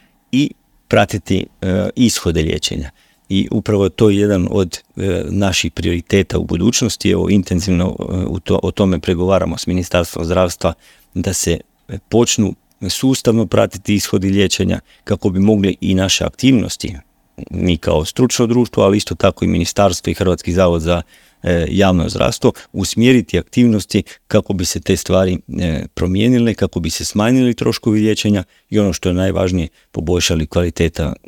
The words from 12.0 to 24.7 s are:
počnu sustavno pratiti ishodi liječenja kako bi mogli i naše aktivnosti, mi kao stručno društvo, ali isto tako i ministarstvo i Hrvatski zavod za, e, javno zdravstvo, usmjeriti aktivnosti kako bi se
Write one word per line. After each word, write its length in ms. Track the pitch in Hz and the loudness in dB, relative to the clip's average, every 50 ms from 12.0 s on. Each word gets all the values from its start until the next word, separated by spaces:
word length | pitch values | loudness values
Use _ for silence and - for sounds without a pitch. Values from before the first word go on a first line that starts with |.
| - - | -6 0
počnu 460 | - 113 120 - - - 104 95 - - _ _ _ - 104 92 | 2 2 4 2 2 0 0 -2 -2 -6 _ _ _ -10 -8 -8
sustavno 580 | - - - 131 135 - - 123 110 113 110 | -4 -2 0 0 0 0 2 2 2 2 0
pratiti 480 | 90 - 107 107 98 - 95 - - 104 | 0 2 2 2 0 -2 -6 -4 -2 0
ishodi 360 | 98 - - - 101 92 98 | 0 0 0 -2 0 0 0
liječenja 500 | 98 101 98 90 - - 95 90 90 - - _ _ _ _ | 2 2 2 2 0 0 -2 -2 -2 -4 -6 _ _ _ _
kako 260 | - 104 - - 104 | -6 -4 -2 -2 -2
bi 100 | 90 95 | 0 2
mogli 360 | 98 107 110 101 98 98 - - | 2 4 4 4 2 0 0 -2
i 140 | - 101 95 | -2 0 0
naše 300 | 92 95 95 - - - | 2 0 0 0 -2 -2
aktivnosti, 720 | - - - - 131 135 113 90 90 - - - - - - - _ _ _ _ _ _ - - - | -4 -4 0 2 4 4 2 2 -2 -6 -8 -10 -10 -10 -12 -16 _ _ _ _ _ _ -18 -16 -12
mi 260 | - 87 90 90 85 | -6 -2 0 0 0
kao 280 | 80 - - 85 78 78 | 0 0 0 0 0 0
stručno 420 | - - - 127 120 - - 120 | -2 -2 0 0 0 0 0 0
društvo, 360 | 113 120 123 120 - - - 104 | 0 2 0 0 0 0 2 2
ali 140 | 98 101 | 4 4
isto 180 | 104 - - 87 | 2 0 -4 -4
tako 300 | - - 95 - - 92 | 0 0 0 0 0 0
i 40 | 90 | 0
ministarstvo 640 | 87 87 87 - - - 101 98 85 - - 98 | 0 0 -2 -2 0 2 2 2 0 -2 -4 -4
i 40 | 87 | -4
Hrvatski 380 | - 95 92 87 - - - 85 | -2 0 0 0 0 -2 -2 0
zavod 300 | 92 92 87 85 85 80 | 2 2 2 2 2 0
za, 200 | 85 87 85 - _ _ _ _ _ _ _ - | 0 -2 -2 -4 _ _ _ _ _ _ _ -4
e, 240 | 87 85 85 82 - | -2 0 0 0 0
javno 380 | - 95 98 95 92 87 80 82 | 0 2 2 4 4 2 0 0
zdravstvo, 440 | - - - - 117 - - 123 - - - - - | -2 -2 -2 -2 0 0 0 0 0 -2 -6 -10 -6
usmjeriti 680 | - 95 - - 110 117 123 131 123 98 - - 87 | -6 -4 -4 0 2 4 4 4 4 2 0 -2 -4
aktivnosti 640 | 82 _ - 123 123 120 110 101 - - - 101 - - - - _ | -4 _ 2 2 4 4 4 2 0 -2 -2 -2 -2 -4 -8 -20 _
kako 260 | - - 107 - - 101 | -2 0 0 0 0 -2
bi 120 | 90 92 | -4 -4
se 160 | - | -4